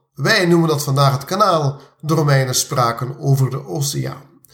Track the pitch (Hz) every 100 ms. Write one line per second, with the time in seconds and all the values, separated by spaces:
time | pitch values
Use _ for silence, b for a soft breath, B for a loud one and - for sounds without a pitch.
0 | _ - 160 220 170 170 165 143 143 135
1 | 139 139 - 190 202 165 139 139 B B
2 | 151 165 147 135 127 123 - 127 117 117
3 | 120 - 143 139 127 - 190 160 139 -
4 | - - - _ _